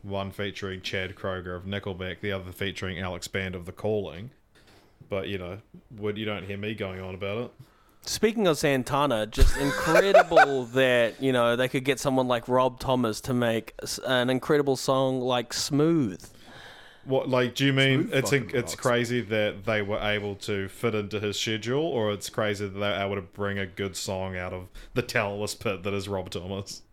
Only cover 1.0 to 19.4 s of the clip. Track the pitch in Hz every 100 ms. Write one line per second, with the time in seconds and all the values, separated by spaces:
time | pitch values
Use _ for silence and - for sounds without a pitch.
1 | 92 95 98 92 90 90 95 101 101 90
2 | 92 85 104 95 92 90 98 - 92 87
3 | 92 87 - 98 95 90 87 - 107 107
4 | 90 78 120 _ _ _ - - _ _
5 | - 98 80 98 87 104 - 180 _ 110
6 | 104 104 107 101 95 101 104 107 98 92
7 | 92 92 98 107 123 - - _ _ _
8 | - - 220 226 190 147 156 135 120 143
9 | 143 113 107 - - 135 143 131 160 165
10 | 196 196 160 170 143 135 120 127 131 123
11 | 113 - 135 123 117 120 127 139 131 127
12 | 147 131 127 120 117 127 127 123 135 127
13 | 117 104 - 123 117 113 110 - - -
14 | - 127 123 131 - 151 139 127 - 135
15 | 135 131 123 123 120 - - 143 156 165
16 | 113 90 - - - - - - - -
17 | 135 131 131 123 123 117 139 135 135 131
18 | - 139 131 139 107 127 120 - 131 120
19 | 117 123 101 110